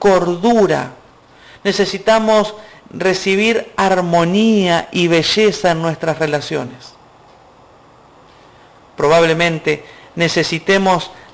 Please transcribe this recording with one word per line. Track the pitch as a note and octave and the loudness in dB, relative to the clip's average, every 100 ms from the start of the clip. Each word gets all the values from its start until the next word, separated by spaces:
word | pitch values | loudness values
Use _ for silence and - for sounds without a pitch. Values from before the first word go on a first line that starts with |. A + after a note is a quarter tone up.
cordura? | G3+ F#3 F3 F3 G#3 A#3+ F#3+ D3+ C3+ C3+ - _ _ _ - - | 2 2 0 -2 0 2 2 0 -4 -14 -20 _ _ _ -20 -10
Necesitamos | G3+ G3 F#3+ F#3+ G3 A3 A3 G#3+ G3+ - - - - | -6 -2 -2 -2 0 0 2 2 0 -6 -20 -20 -18
recibir | D#3+ F3+ F#3 G3 F#3+ A3 A3+ - - | -4 -2 -2 -2 0 0 -2 -4 -4
armonía | G3 F#3 F3 E3+ E3+ G3 A3+ G#3+ F#3 E3+ - | 0 0 0 0 2 2 2 2 2 0 -2
y | - F3 | -2 2
belleza | E3 D#3 - G#3+ G3+ F3+ | 2 0 2 0 2 -2
en | E3 | 0
nuestras | E3 D#3 E3+ D3+ | -2 -4 -4 -4
relaciones. | D#3+ D3 C#3 D3+ B2 - - - - _ _ _ _ _ _ _ _ _ _ _ - - - - - - _ - | -2 -4 -4 -8 -8 -14 -20 -20 -20 _ _ _ _ _ _ _ _ _ _ _ -20 -20 -20 -20 -20 -20 _ -4
Probablemente | D3 E3 E3 D#3+ E3+ D#3+ D#3 D3+ - - - - | 2 4 4 2 0 -2 -4 -6 -8 -20 -18 -4
necesitemos | E3 F3 D#3 E3 - F#3+ F#3+ F3+ - - - | -2 0 -2 -4 0 0 2 0 -2 -18 -20